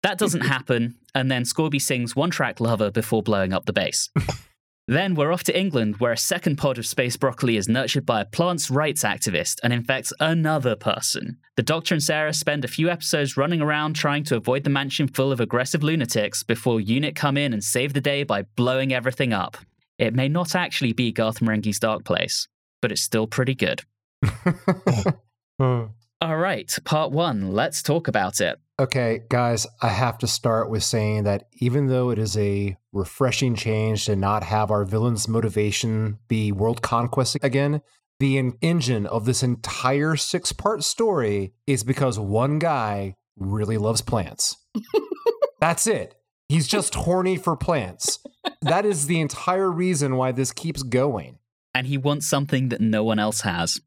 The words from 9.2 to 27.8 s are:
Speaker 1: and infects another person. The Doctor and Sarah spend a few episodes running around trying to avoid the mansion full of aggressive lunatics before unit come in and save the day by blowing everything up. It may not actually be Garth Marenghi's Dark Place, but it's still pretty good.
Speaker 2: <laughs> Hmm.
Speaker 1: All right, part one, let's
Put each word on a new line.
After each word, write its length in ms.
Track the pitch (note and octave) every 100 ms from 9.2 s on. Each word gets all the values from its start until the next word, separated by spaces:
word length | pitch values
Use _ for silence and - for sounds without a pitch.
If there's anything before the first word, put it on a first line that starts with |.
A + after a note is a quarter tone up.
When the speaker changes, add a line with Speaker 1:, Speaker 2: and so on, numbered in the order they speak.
| - E2 - -
Speaker 1:
and 80 | A#2+
infects 400 | A#2+ A#2+ C3 B2 -
another 560 | D#3+ E3 D#3 D#3 B2 G#2
person. 600 | - - - - - - _ -
The 80 |
Doctor 320 | A2+ D#3+ - E3+
and 60 |
Sarah 280 | C#3+ D#3 D#3
spend 320 | D#3 - D3
a 40 | D#3+
few 200 | - E3
episodes 480 | E3+ - D#3 C#3 C3+
running 240 | C#3+ E3+
around 340 | D3+ D3+ D3+ D#3
trying 260 | D3+ D3 D3
to 100 | A#2+
avoid 260 | - B2+
the 80 | C#3
mansion 380 | C#3 C#3 - C#3
full 240 | - C3+
of 80 | B2+
aggressive 420 | A2+ A#2+ B2+ D#3+
lunatics 640 | D3+ D#3+ A#2+ - G#2 -
before 360 | - A2+ C3 A2+
unit 360 | G2+ B2 D3+ -
come 200 | D3 C#3
in 160 | C#3+
and 120 | A2
save 300 | - A#2+ C#3
the 60 | C#3
day 220 | C3+ C#3
by 200 | C#3+ G2+ G2+
blowing 380 | - B2 C3 C3+
everything 400 | B2+ B2 - C3
up. 240 | G2+ F2 - - _ _ -
It 160 | A#2
may 140 | B2 C3+
not 260 | D#3+ E3+
actually 380 | F3+ F3 - B2
be 180 | A2+ A#2+
Garth 300 | A2 A2 A2
Marenghi's 400 | A2+ G#2+ G#2+ G2+
Dark 240 | A2+ A2
Place, 420 | - - - - - _ _ _
but 120 | A#2
it's 100 | G2
still 240 | - A2 A2
pretty 300 | A#2+ B2+ B2+
good. 260 | F2+ - - _ _ _
Speaker 2:
<laughs> 240 | - - F3+ E3+ - - - A#2 F3+ - _ _ _ -
Hmm. 260 | C3 B2 A2 - _ _
Speaker 1:
All 160 | E3 D#3
right, 340 | F3+ C#3 - -
part 280 | - D#3 D#3
one, 400 | C#3+ E3+ A2 F#2+
let's 300 | G2+ D3+ -